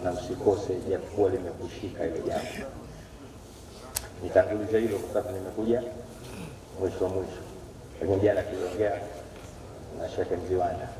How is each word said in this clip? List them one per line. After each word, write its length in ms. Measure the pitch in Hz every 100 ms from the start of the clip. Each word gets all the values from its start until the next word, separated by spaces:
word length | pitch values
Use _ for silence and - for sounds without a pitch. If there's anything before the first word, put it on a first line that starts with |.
na 80 | 92
msikose, 640 | 85 - 90 104 95 - 90 95
japokuwa 400 | 95 - - 95
limekushika 760 | 92 87 80 87 - 101 -
hilo 140 | 82 82
jambo. 520 | - - - - - - - - - - - - - - - - - - - -
Nitangulize 560 | 90 - - 107 104 110
hilo 180 | 113 98
kwa 160 | 90
sababu 240 | - 104 95
nimekuja 460 | 92 104 110 120 120 - - - - - - - - -
mwisho 300 | 95 - 92
mwisho, 320 | 95 87 - - - - - - -
lakini 180 | 95 95
jana 240 | 104 98
tuliongea 480 | 90 92 90 90 104 98 101 - - - - - - - - -
na 80 | -
Sheikh 220 | - 90 87 87
Mziwanda 420 | 92 87 78 -